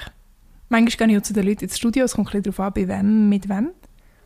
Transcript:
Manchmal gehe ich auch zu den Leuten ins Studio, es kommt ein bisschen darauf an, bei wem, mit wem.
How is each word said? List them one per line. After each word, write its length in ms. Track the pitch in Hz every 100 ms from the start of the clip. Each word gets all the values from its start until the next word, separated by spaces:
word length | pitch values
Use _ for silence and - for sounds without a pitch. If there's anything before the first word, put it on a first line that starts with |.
| - - - _ _ - -
Manchmal 380 | 233 233 - 226
gehe 100 | 208
ich 40 |
auch 60 | 202
zu 60 |
den 120 | 208 190
Leuten 200 | 208 185
ins 120 | -
Studio, 280 | 233 226 247
es 80 | -
kommt 140 | 202
ein 120 | 202
bisschen 140 | 202 190
darauf 120 | 190
an, 60 |
bei 140 | 196 185
wem, 400 | 196 196 220 208
mit 220 | 202 190
wem. 220 | 196 277 370 - - _ _